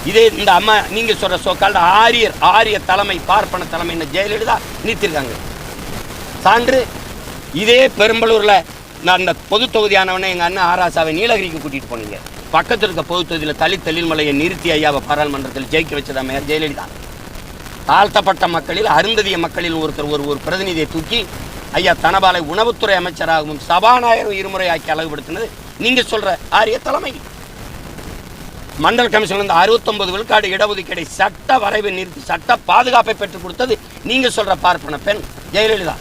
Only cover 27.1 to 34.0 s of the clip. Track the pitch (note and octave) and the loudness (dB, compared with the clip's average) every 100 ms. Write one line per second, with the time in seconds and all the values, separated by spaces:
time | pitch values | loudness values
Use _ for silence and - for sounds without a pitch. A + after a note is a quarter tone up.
27.1 | - - - - - - - - - - | -10 -16 -16 -16 -16 -14 -14 -14 -14 -12
28.1 | - - - - - - - D#3+ A#3 A#3+ | -14 -14 -16 -14 -14 -14 0 2 2 2
29.1 | G#3+ G#3 G3 G3+ E3+ G3 A3+ - G#3 F#3+ | 2 0 -2 2 4 4 4 0 -2 -2
30.1 | F#3+ A3+ G#3 G3+ F#3+ G#3 G3+ E3+ F3+ D#3+ | -4 0 2 2 0 0 -2 -6 -8 -8
31.1 | - G3 F3+ - C4 G3+ G#3+ G3+ F#3 F#3 | -2 -2 -2 0 2 2 0 0 -2 -8
32.1 | D3 - E3+ - A#3+ - G3+ B3 B3 A3+ | -10 -6 -6 0 0 4 4 6 4 2
33.1 | A3 G3+ F3+ F3 E3 B3+ A3 - - | -4 -6 -8 -12 -6 -2 -2 -4 -12